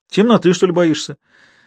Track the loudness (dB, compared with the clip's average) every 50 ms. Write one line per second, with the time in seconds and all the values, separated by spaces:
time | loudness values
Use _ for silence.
0 | _ _ -2 0 2 2 2 2 2 0 0 2 0 -2 0 0 0 0 0 -2
1 | -6 -12 -16 -20 _ _ _ _ _ _ _ _ _